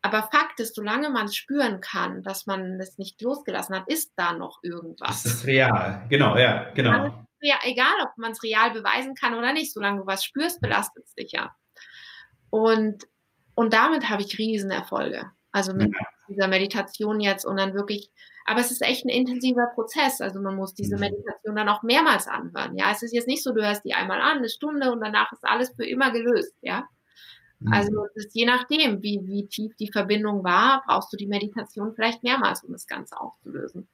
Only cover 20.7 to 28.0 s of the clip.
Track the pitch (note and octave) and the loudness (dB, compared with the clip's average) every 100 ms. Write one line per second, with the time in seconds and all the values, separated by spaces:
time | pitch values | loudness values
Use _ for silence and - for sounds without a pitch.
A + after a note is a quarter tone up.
20.7 | F#3+ G3+ G3+ G3+ G3+ G#3 G3+ G#3+ G#3+ G#3 | -6 -4 0 -2 -2 -8 -10 -6 -2 2
21.7 | G#3 A#3 C4+ D#4 A#3 - - E3+ F3 - | 0 4 4 6 4 0 -6 -6 -6 -6
22.7 | F3+ G3 G#3 A#3 A#3 A#3+ D4+ C4 A3 G#3 | 0 0 0 -2 -2 0 -2 0 0 0
23.7 | G3+ - - F#3+ F#3+ D4 D4+ A3+ - D4 | 0 -2 -2 0 0 2 2 -2 -4 -4
24.7 | D4 C4 A#3 G#3+ G#3 G#3+ - - A3+ B3 | 0 0 0 0 0 0 -2 -2 0 0
25.7 | - - B3+ C4 A#3 A#3 G#3+ - _ - | -4 -4 0 2 2 2 2 0 _ -6
26.7 | F#3 - _ _ _ - - _ _ A2+ | -6 -6 _ _ _ -20 -20 _ _ 2
27.7 | G3+ G3+ G#3 | 4 4 0